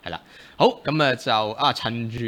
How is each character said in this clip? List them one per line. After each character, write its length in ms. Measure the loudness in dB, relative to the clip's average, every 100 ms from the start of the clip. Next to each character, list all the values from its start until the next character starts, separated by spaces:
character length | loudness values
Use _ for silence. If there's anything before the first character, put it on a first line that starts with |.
係 60 | -10
啦， 100 | -10 -12 -20 -20 2
好， 100 | 2 2
咁 180 | -2 2
啊， 120 | 2
就， 360 | 0 0 0 0
啊， 200 | 0 0
趁 380 | 0 -4 -4 -4
住 80 | -4